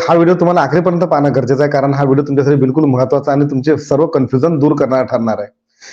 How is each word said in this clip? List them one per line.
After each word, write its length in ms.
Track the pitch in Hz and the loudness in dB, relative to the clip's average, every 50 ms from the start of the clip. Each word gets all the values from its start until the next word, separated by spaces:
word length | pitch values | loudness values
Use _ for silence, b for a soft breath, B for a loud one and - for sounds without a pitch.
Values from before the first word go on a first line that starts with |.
| - - | 2 2
हा 60 | 170 | 2
व्हिडिओ 200 | 170 170 170 180 | 2 4 2 2
तुम्हाला 280 | 170 175 175 175 175 | 2 0 0 2 0
अखेरपर्यंत 400 | 143 120 143 180 170 185 175 170 | 0 0 0 0 0 0 0 -2
पाहणं 300 | 185 165 165 147 143 143 120 | -2 0 0 0 0 0 0
गरजेचं 280 | 135 123 117 139 131 | 0 0 0 0 0
आहे, 100 | 147 143 | 0 0
कारण 220 | 147 139 135 139 139 | 0 0 0 0 0
हा 100 | 139 143 | 0 0
व्हिडिओ 200 | 135 135 143 143 | 2 2 0 0
तुमच्यासाठी 320 | 143 139 139 131 143 147 | 0 -2 0 2 2 2
बिलकुल 280 | 131 131 131 127 156 156 | 2 0 0 0 0 0
महत्त्वाचा 480 | 143 127 123 131 123 139 139 123 147 | 2 2 0 0 0 0 -2 0 0
आणि 120 | 139 143 143 | 0 0 0
तुमचे 320 | 143 139 131 123 156 151 | 0 -2 -2 0 0 -2
सर्व 300 | 147 143 - 147 135 165 | -2 -2 -2 0 0 0
कन्फ्युजन 520 | - - 139 131 - 135 131 143 170 170 139 | 0 0 -2 -2 0 0 0 0 0 0 2
दूर 160 | 139 151 156 | 0 0 2
करणारा 280 | 143 143 120 131 131 | 0 0 0 0 -2
ठरणार 340 | 123 110 127 120 117 113 104 104 | -2 -2 -4 -4 -2 -4 -4 -6
आहे. 100 | 101 - _ _ _ B B B B B | -8 -12 _ _ _ B B B B B